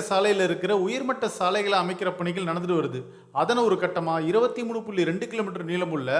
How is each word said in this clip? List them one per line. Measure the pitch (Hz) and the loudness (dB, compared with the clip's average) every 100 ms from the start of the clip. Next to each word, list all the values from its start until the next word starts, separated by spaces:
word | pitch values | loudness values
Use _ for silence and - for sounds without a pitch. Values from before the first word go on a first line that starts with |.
| - | 2
சாலையில | 190 208 202 180 | 2 4 4 2
இருக்கிற | 170 180 202 | 0 0 2
உயர்மட்ட | 185 254 254 254 214 | 2 -2 -2 -2 -2
சாலைகளை | - 185 208 202 196 | 0 0 2 2 2
அமைக்கிற | 175 185 185 180 | 2 -2 -4 -2
பணிகள் | 175 175 175 | -4 -2 -2
நடந்துட்டு | 170 175 170 | -2 0 0
வருது. | 139 127 127 - - | 0 -4 -10 -18 -6
அதன் | 135 165 240 226 | -2 2 4 4
ஒரு | 185 | 2
கட்டமா | 175 180 165 165 160 | 0 -2 -2 0 2
இருபத்தி | 208 240 233 | 2 2 0
மூணு | 226 226 | -6 -6
புள்ளி | 208 196 165 | -4 0 0
ரெண்டு | 185 233 | 0 -4
கிலோமீட்டர் | 226 202 180 170 | -4 -4 -6 -4
நீளமுள்ள | 180 170 147 127 | -2 -2 -2 0